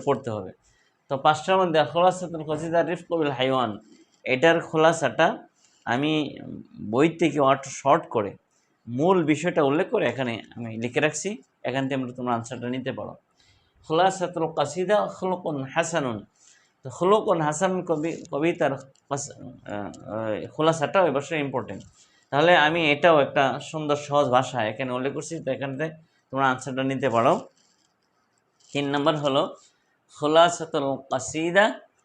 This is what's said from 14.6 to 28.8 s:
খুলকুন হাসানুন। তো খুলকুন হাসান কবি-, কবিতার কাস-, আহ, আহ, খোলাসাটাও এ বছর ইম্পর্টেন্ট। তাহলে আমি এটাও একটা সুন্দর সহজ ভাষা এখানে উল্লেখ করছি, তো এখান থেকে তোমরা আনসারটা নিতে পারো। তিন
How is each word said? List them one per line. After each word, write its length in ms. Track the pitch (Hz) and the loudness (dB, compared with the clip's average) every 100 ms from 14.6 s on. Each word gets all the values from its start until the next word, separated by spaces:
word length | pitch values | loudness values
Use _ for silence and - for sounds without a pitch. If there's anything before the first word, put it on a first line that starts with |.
| 143 180 185 208 190 | -2 -2 0 0 0
খুলকুন 560 | - 185 185 180 143 | -4 -4 -4 -4 -6
হাসানুন। 640 | 135 160 170 165 135 107 - _ _ _ _ _ | -4 -2 -2 -2 -2 -4 -10 _ _ _ _ _
তো 60 | 135 | -16
খুলকুন 520 | - 180 214 214 170 | -2 2 4 4 2
হাসান 400 | 151 151 190 185 | 0 0 0 -2
কবি-, 440 | 165 156 160 - - | -2 -2 -2 -6 -8
কবিতার 460 | 143 165 165 147 135 - _ _ | -2 -2 0 -2 -2 -10 _ _
কাস-, 220 | 139 - | -8 -8
আহ, 120 | - | -14
আহ, 1040 | - - 95 104 98 - - 107 110 101 113 | -18 -18 -10 -8 -8 -12 -10 -6 -4 -6 -6
খোলাসাটাও 560 | - 160 160 139 196 175 | 0 0 2 0 2 2
এ 40 | |
বছর 240 | 135 135 160 | 0 -2 -4
ইম্পর্টেন্ট। 480 | 139 127 98 98 - _ _ _ _ | -4 -4 -6 -10 -14 _ _ _ _
তাহলে 280 | 139 165 175 | 2 6 6
আমি 340 | 151 170 156 | 6 2 2
এটাও 280 | 143 170 156 | 4 6 6
একটা 400 | 131 151 135 131 | 4 2 0 0
সুন্দর 360 | - 160 151 143 | -8 -6 -2 -2
সহজ 340 | - 143 135 | 0 2 4
ভাষা 340 | 123 131 123 | 2 2 -2
এখানে 280 | 110 123 131 | -4 -4 -4
উল্লেখ 200 | 123 135 | -4 -4
করছি, 300 | 139 151 165 | -6 -8 -8
তো 80 | 135 | -6
এখান 260 | 123 135 131 | -6 -6 -6
থেকে 160 | 160 160 _ _ _ | -8 -8 _ _ _
তোমরা 180 | 135 135 | 0 0
আনসারটা 340 | 127 139 131 | 0 -4 -4
নিতে 260 | 135 135 131 | -2 -2 0
পারো। 300 | 113 123 196 - _ _ _ _ _ _ _ _ _ _ _ _ | 2 2 2 -2 _ _ _ _ _ _ _ _ _ _ _ _
তিন 220 | 143 | -4